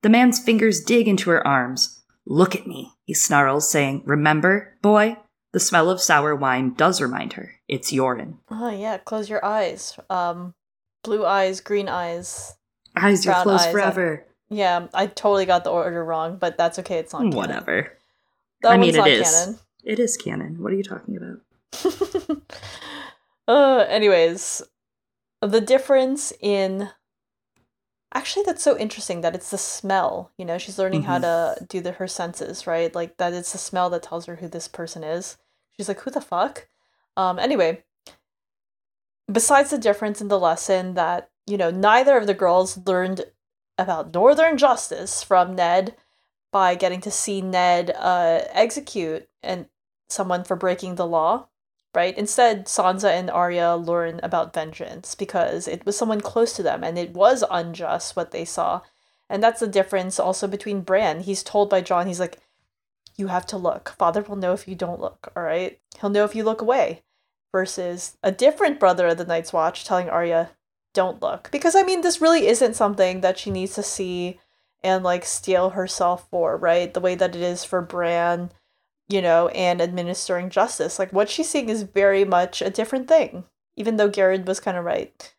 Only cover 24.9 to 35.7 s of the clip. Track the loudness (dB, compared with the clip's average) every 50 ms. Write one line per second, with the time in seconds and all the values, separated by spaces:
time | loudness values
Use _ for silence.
24.9 | _ _ _ _ _ _ _ _ _ _ -4 2 2 2 4 4 2 2 4 4
25.9 | 4 4 4 2 0 -4 -6 -10 -10 -6 -2 -2 0 0 0 -2 -2 -6 -8 -10
26.9 | -12 _ _ _ _ _ _ _ _ _ _ _ _ _ _ _ _ _ _ _
27.9 | _ _ _ _ -8 -8 -6 -4 -4 -2 -2 -2 -2 0 2 2 2 2 0 -6
28.9 | -8 -10 -10 -8 -8 -4 -4 -4 -4 -4 -10 -8 -8 -8 -6 -8 -8 -8 -4 -2
29.9 | 0 0 0 0 -2 -6 -10 -12 _ -14 -8 -8 -6 -8 -8 -10 -4 -4 -2 -2
30.9 | 0 -2 -2 -2 -2 -2 0 0 0 0 0 -2 -4 -8 -12 -10 -10 -8 -6 -8
31.9 | -8 -8 -8 -8 -8 -8 -8 -8 -8 -10 -12 -10 -12 -12 -6 -4 -2 -2 -2 -2
32.9 | -2 -6 -8 -8 _ _ -4 -4 -4 -6 -8 -8 -10 -10 -10 -6 -2 -2 0 0
33.9 | -2 -4 -6 -8 -10 -10 -10 -12 -14 -14 -14 -12 -12 -12 -12 -12 -12 -12 -12 -12
34.9 | -10 -12 -8 -8 -8 -8 -8 -10 -16 _ _ _ _ _ _ _